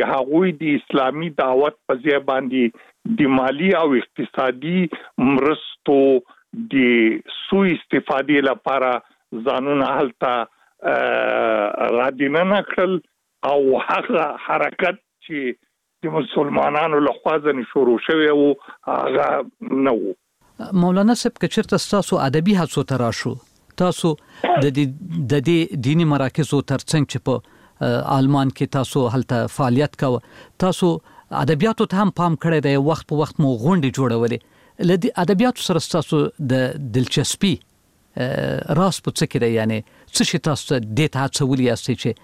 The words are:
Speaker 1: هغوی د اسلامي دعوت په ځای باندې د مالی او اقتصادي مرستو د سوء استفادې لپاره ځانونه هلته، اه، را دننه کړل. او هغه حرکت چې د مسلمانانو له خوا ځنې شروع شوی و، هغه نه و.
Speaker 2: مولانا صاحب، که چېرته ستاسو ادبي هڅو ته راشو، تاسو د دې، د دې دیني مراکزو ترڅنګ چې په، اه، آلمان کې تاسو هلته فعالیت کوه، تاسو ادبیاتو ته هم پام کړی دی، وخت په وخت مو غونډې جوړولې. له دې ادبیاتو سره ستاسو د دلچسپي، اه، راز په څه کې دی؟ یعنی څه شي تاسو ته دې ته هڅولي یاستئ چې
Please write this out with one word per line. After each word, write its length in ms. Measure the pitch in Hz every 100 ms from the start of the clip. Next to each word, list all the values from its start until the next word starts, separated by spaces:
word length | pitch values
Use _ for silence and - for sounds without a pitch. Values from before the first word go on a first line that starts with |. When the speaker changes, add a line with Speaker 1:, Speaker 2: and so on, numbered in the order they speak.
| 117
Speaker 1:
هغوی 400 | 143 131 156 185 147
د 20 | 156 143
اسلامي 540 | - 139 131 143 170 147
دعوت 340 | 135 127 147 - -
په 80 | 135
ځای 180 | 139 139 135
باندې 340 | 135 135 131 120 - - _ - 113
د 160 | 139 131
مالی 320 | 131 139 190 175
او 60 | 160
اقتصادي 880 | 127 - - 120 - 131 127 151 180 170 - - - 131
مرستو 680 | 139 139 151 - - - 139 139 131 - _ _ 113 113 135
د 100 | 123 120 113 160 - - -
سوء 160 | 196 190
استفادې 640 | 160 - - - 139 135 147 135
لپاره 420 | 120 - 135 127 120 - _ _ 117 120
ځانونه 420 | 127 135 143 127 139
هلته، 340 | 139 - 143 123
اه، 1500 | 117 _ _ _ - 131 127 120 117 117 117 110 104 - 117 117
را 120 | 127
دننه 540 | 135 143 151 185 202 -
کړل. 240 | - 185 185 - _ _ _
او 340 | 131 143 135 123
هغه 460 | - 180 - 185 151 123 -
حرکت 500 | 156 147 147 180 190 _ _ -
چې 300 | 151 131 117 _ _ _ _
د 100 | 160
مسلمانانو 840 | 156 131 - 147 143 143 147 160 147
له 120 | 143 117
خوا 160 | - 156
ځنې 280 | 151 135 113
شروع 240 | 147 123 113 -
شوی 240 | 160 151
و، 160 | 147 143 135 - - -
هغه 400 | 135 135 135 143 139 127 _
نه 300 | 220 135 135
و. 220 | 113 - - _ _ _ _ 226
Speaker 2:
مولانا 400 | 196 175 185 208
صاحب، 240 | 240 240 -
که 100 | 175
چېرته 300 | - - 190
ستاسو 400 | - 202 180 165
ادبي 380 | 139 143 170 196
هڅو 280 | 160 -
ته 140 | 131 131
راشو، 360 | 117 110 131 127 - _ _ -
تاسو 360 | 180 165 175 151 _ -
د 220 | - 349 147 135
دې، 80 | 139 143 180 165 127
د 100 | 147 139
دې 340 | 170 165 156 120
دیني 200 | 156 165
مراکزو 480 | 143 131 - 143 139
ترڅنګ 440 | - 131 - 160 139
چې 140 | - -
په، 80 | 120
اه، 640 | - _ _ _ 131 120 - 139
آلمان 320 | 135 143 135
کې 160 | - 135 143
تاسو 280 | 123 147 123
هلته 440 | 127 - 123 110 -
فعالیت 380 | 135 120 - -
کوه، 260 | 139 120 - - - _ 185
تاسو 260 | 175 180 160 - - _ 143
ادبیاتو 420 | 139 156 220 220 214
ته 160 | 190
هم 140 | 208 -
پام 180 | 175 156 165
کړی 140 | 160 143
دی، 80 | 139
وخت 320 | 139 156 -
په 140 | 151
وخت 180 | 147 -
مو 140 | 143 120
غونډې 340 | 127 185 135 127
جوړولې. 400 | 131 117 117 117 - _ _ -
له 160 | 180 185
دې 140 | 190 - 185
ادبیاتو 420 | 196 247 - -
سره 180 | 165 -
ستاسو 340 | 170 - 151 147 - 139
د 200 | 131 127 147 135 123
دلچسپي، 560 | 123 - 135 - 202 147
اه، 1200 | _ _ _ _ _ - - - - - - 160
راز 200 | 190 - -
په 60 |
څه 140 | - 156
کې 120 | 143 117
دی؟ 80 | 113
یعنی 180 | 110 110 - _ - -
څه 80 |
شي 200 | 240 170 -
تاسو 240 | 143 -
ته 100 | 135
دې 240 | 110 107 151
ته 120 | 131 135
هڅولي 440 | - 135 135 123
یاستئ 240 | 117 - 117
چې 140 | 117 110